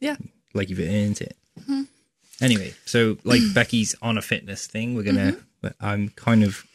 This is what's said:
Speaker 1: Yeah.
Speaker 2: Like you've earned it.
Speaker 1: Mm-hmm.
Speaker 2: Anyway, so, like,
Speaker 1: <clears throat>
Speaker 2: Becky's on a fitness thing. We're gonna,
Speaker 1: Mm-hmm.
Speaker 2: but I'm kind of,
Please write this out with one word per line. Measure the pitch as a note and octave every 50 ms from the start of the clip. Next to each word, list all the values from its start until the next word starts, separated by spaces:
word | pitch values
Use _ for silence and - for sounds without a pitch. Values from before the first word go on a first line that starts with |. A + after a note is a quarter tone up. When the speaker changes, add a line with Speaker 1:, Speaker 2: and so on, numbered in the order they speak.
Speaker 1:
Yeah. | C4 D4 C#4+ - - - _ _ _ _ -
Speaker 2:
Like | G2 G2 -
you've | - F#2
earned | F2+ E2+ G#2 G#2 G#2 G#2 G2+ -
it. | - - - _ _ _ _ -
Speaker 1:
Mm-hmm. | - C#4 C4+ C4+ C#4 - _ _ _ _ _ _ _ _ - -
Speaker 2:
Anyway, | B2+ C3 A#2 G2+ F2+ - - - _
so, | - - A#2+ A2+ A2 G2+ - -
like, | - B2 B2+ A#2 G#2
Speaker 1:
<clears throat> | F#2+
Speaker 2:
Becky's | A#2+ A#2 - B2+ A2+ G#2+ - - -
on | A#2 A#2 A2 G#2
a |
fitness | - - - - - G2 G2 - - -
thing. | - A2 A2+ A#2+ B2
We're | A2+ G2+
gonna, | G#2 G2 G2 G2 F#2+
Speaker 1:
Mm-hmm. | - - - _ _ _
Speaker 2:
but | - G#2 - -
I'm | G#2 G#2 G#2 G#2 G#2 G2+
kind | - - - A#2 A#2 A2 G#2+
of, | G2 F#2+ - - _